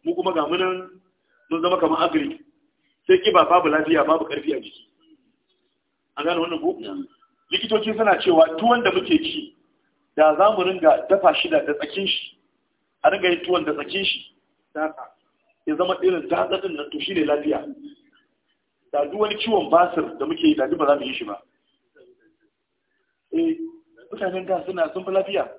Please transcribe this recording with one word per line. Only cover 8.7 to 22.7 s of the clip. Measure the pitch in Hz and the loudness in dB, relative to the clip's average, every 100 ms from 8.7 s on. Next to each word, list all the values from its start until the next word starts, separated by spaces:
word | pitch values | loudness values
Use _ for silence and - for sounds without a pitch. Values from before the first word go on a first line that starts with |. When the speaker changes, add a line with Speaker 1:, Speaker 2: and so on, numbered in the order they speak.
| 240 | 4
Speaker 1:
da | 240 | 2
muke | - - 311 | 0 0 0
ci, | - 302 - _ _ _ _ _ _ - | 0 -8 -12 _ _ _ _ _ _ 4
da | 156 156 | 4 6
za | 202 208 | 2 4
mu | |
ringa | 185 185 160 135 - | -2 2 4 4 2
dafa | 196 180 - | 4 4 2
shi | - | 0
da, | 156 | 0
da | - | 0
tsakin | - - 196 190 | -6 -6 -6 -4
shi, | - - _ _ _ _ _ _ _ | -4 -8 _ _ _ _ _ _ _
a | 156 | 2
ringa | 202 180 | 2 0
yin | 175 | 0
tuwon | - 175 151 | -2 -2 -2
da | |
tsakin | 147 92 196 190 | -6 -6 -6 -4
shi, | - - _ _ _ _ | -6 -12 _ _ _ _
datsa. | 151 156 - 120 _ _ _ _ _ - | -8 -8 -8 -20 _ _ _ _ _ -6
Ya | 156 | -2
zama | 180 185 | -2 0
irin | 185 175 139 | 0 0 -2
datsa | 170 - 190 | -2 0 -2
din | 190 151 | -4 -10
nan, | 147 | -10
to | 151 | -10
shi | - | -6
ne | 180 147 | -2 0
lafiya. | 147 151 131 - - - - _ _ _ _ _ _ _ _ _ | 0 0 -4 -6 -16 -20 -20 _ _ _ _ _ _ _ _ _
Da | 143 147 | -4 -4
duk | 196 | -2
wani | 208 208 | -2 -2
ciwon | 233 208 143 | 0 0 4
basir | 165 175 165 - - | 4 4 0 -6 -6
da | 139 | -6
muke | 165 160 | 2 2
yi, | 147 | 4
da | 131 | 0
duk | - | 0
ba | 143 | 2
za | 143 | 2
mu | 131 | 0
yi | |
shi | 127 107 | -8 -10
ba. | 101 _ _ _ _ _ _ _ _ 330 _ _ _ _ | -12 _ _ _ _ _ _ _ _ _ _ _ _ _